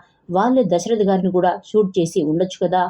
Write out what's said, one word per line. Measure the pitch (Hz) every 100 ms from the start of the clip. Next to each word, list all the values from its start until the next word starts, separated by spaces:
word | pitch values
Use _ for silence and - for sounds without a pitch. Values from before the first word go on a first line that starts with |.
| - _ -
వాళ్ళే | 180 226 262
దశరథ్ | 196 175 214 226 196
గారిని | 190 180
కూడా | 180 180 170
షూట్ | - 214 196
చేసి | 190 165 190
ఉండొచ్చు | 151 156 185 -
కదా" | 180 180 180